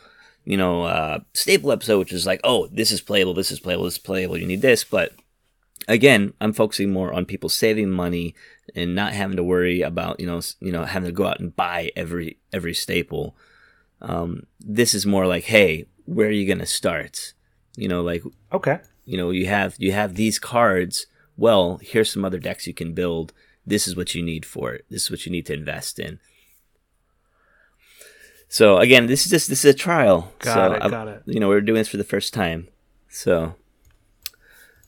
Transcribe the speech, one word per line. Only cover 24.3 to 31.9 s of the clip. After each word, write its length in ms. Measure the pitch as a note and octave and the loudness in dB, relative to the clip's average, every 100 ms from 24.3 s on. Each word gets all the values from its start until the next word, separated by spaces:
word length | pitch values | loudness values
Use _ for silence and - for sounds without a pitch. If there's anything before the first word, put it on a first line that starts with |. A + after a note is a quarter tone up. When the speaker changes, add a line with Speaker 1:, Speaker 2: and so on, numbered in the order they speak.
| D#2+ - | -6 -10
Speaker 1:
for 260 | - B1 | -8 -8
it. 140 | B1 - | -8 -12
This 160 | - | -6
is 60 | - | -6
what 160 | E2 F2 | -6 -6
you 40 | |
need 160 | F2 - | -6 -6
to 60 | |
invest 460 | D2 D2 D#2 - - | -8 -8 -10 -10 -10
in. 200 | - - _ _ _ _ _ _ _ _ _ _ _ _ _ _ _ _ _ - - - - _ - | -10 -12 _ _ _ _ _ _ _ _ _ _ _ _ _ _ _ _ _ -20 -20 -20 -20 _ -6
So 300 | - G#2+ F#2 | 6 8 8
again, 280 | B2 B2+ A#2+ | 10 8 8
this 180 | C3+ F#3 | 2 2
is 40 | |
just, 180 | E3+ - | 2 2
this 160 | C3+ | 2
is 100 | D3 | 4
a 40 | C3+ | 2
trial. 540 | F3 E3+ A2+ F2+ F2 - | 2 4 6 4 2 -8
Speaker 2:
Got 140 | A#2 | -2
Speaker 1:
So 180 | A2+ A2+ | 2 2
Speaker 2:
it, 100 | A2+ | 2
Speaker 1:
I've, 80 | G2+ | -2
Speaker 2:
got 180 | A2+ G#2+ | -4 -8
it. 140 | G#2+ - | -12 -6
Speaker 1:
you 120 | A2+ | -2
know, 100 | G2 | 2
we're 120 | G2+ | 2
doing 180 | G#2 A2 | 4 2
this 100 | |
for 100 | G#2+ | 0